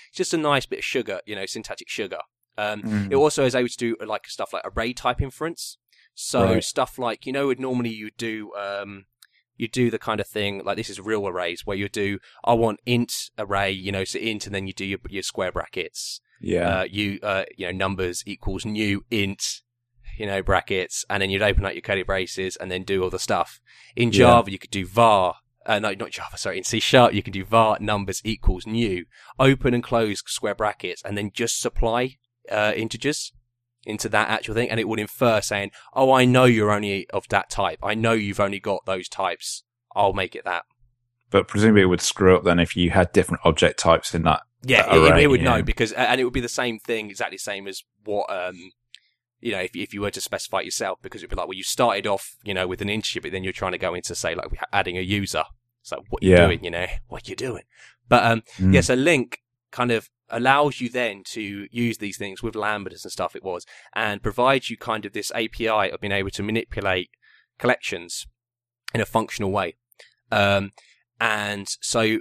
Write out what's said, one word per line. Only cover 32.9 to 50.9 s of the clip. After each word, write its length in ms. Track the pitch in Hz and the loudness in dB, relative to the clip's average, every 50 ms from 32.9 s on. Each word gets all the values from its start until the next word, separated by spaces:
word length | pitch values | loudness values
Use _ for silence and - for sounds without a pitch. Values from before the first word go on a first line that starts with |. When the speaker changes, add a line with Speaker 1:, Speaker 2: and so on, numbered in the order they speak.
| - 113 - 147 151 - - - _ _ _ _ _ _ _ _ _ _ - | -6 -4 -4 -4 -4 -4 -8 -12 _ _ _ _ _ _ _ _ _ _ -12
Speaker 1:
into 220 | - 107 - - 104 | -10 -8 -6 -4 0
that 200 | 107 104 107 - | 2 2 2 2
actual 240 | 110 - - 110 107 | 0 -4 -4 -4 -2
thing, 160 | 117 120 - | -2 -2 -2
and 80 | - 117 | -2 -4
it 60 | 101 110 | -2 -2
would 120 | 110 107 | -2 -4
infer 400 | 107 - - - 131 117 110 101 | -6 -6 -2 0 2 4 2 2
saying, 300 | - - 107 101 101 98 - - - - - | 0 0 -2 -4 -4 -6 -8 -14 -16 -6 0
"Oh, 180 | 131 131 135 | 2 4 6
I 120 | 131 127 127 | 6 6 6
know 200 | 127 123 127 127 | 6 6 8 8
you're 260 | 127 117 110 104 104 | 8 6 6 4 2
only 380 | 104 104 104 101 98 95 - - | 2 2 0 -2 -4 -4 -4 -4
of 160 | - 95 - - | -6 -6 -4 0
that 220 | 104 98 - - | 0 0 0 0
type. 280 | - 104 98 87 78 - | -2 -2 -2 -2 -2 -4
I 120 | - 101 107 | -4 -4 -2
know 180 | 113 113 113 | 0 2 2
you've 280 | 113 110 104 101 92 104 | 2 2 0 -2 -2 0
only 200 | 101 98 101 95 | 0 -2 -2 -4
got 260 | - 104 95 - - | -4 -4 -4 -4 -2
those 220 | 95 95 92 90 - | -4 -4 -4 -6 -8
types. 540 | - - 95 87 85 - - - - - _ _ _ _ _ _ - | -6 -4 -2 -2 -4 -4 -8 -12 -12 -12 _ _ _ _ _ _ 0
I'll 160 | 98 101 98 92 | 2 2 2 2
make 200 | 98 95 90 - | 0 -2 -4 -6
it 80 | - - | -8 -6
that." 200 | 92 87 - - _ _ _ _ _ _ _ _ _ _ _ _ - | -4 -4 -4 -6 _ _ _ _ _ _ _ _ _ _ _ _ 2
Speaker 2:
But 180 | - 95 90 - | 2 2 2 2
presumably 340 | - 104 107 110 104 101 | 2 4 6 8 8 8
it 40 | 95 | 8
would 140 | 90 90 87 | 6 4 2
screw 360 | - - - - 98 92 92 | 0 -2 0 6 8 8 8
up 80 | 87 78 | 8 6
then 140 | 90 85 85 | 4 4 4
if 180 | 85 - - | 4 2 2
you 140 | 87 87 82 | 0 0 4
had 220 | 87 95 90 - | 4 4 4 4
different 280 | - 98 - - 82 - - | 4 2 2 2 0 2 2
object 340 | 85 80 - 87 78 - - | 2 4 4 2 2 2 4
types 360 | - 85 82 80 - - - | 4 6 6 6 4 -2 -4
in 80 | 82 | 0
that, 200 | 76 73 - - - _ _ _ | 2 2 2 0 -2 _ _ _
Speaker 1:
Yeah, 200 | - 127 120 104 - | 0 4 4 4 6
Speaker 2:
that 80 | - 85 | 8 8
Speaker 1:
it, 80 | 82 | 8
it, 80 | 80 80 | 10 10
Speaker 2:
array, 100 | 80 82 147 | 8 8 8
Speaker 1:
it 20 | |
would 140 | 143 131 - | 6 6 4
Speaker 2:
yeah. 160 | - - 117 | 4 4 2
Speaker 1:
know, 60 | 110 | 2
because, 300 | - - - - 117 110 | 0 0 0 0 -2 -2
uh, 40 | 107 | 0
and 240 | 123 127 110 123 131 | 0 2 2 2 2
it 40 | 127 | 0
would 80 | 123 | -2
be 80 | 127 131 | -2 -4
the 80 | 120 120 | -6 -6
same 300 | - 139 123 120 110 107 | -4 -4 -4 -4 -4 -6
thing, 320 | - - 113 110 107 104 | -6 -4 -4 -4 -4 -8
exactly 260 | 95 - 110 80 95 95 | -8 -8 -8 -8 -8 -10
same 280 | - 104 101 98 98 | -8 -8 -8 -8 -8
as 160 | 98 95 - - _ _ _ - | -10 -12 -12 -14 _ _ _ -8
what, 260 | 104 104 101 - - | -6 -4 -4 -4 -4
um, 420 | 98 90 90 90 90 85 90 92 _ _ _ _ - - _ _ _ _ _ _ _ _ | -6 -6 -6 -8 -10 -12 -20 -20 _ _ _ _ -20 -20 _ _ _ _ _ _ _ _
you 120 | 117 117 | -8 -6
know, 80 | 101 92 | -4 -4
if, 160 | 92 - - | -6 -6 -6
if 160 | 87 104 - | -8 -10 -8
you 80 | 104 98 | -8 -6
were 100 | 101 101 | -6 -6
to 100 | - 95 | -6 -6
specify 400 | - - 101 87 - - 98 92 | -8 -6 -8 -8 -6 -4 -4 -4
it 40 | - | -4
yourself, 340 | 90 - - 107 95 | -4 -6 -6 -4 -6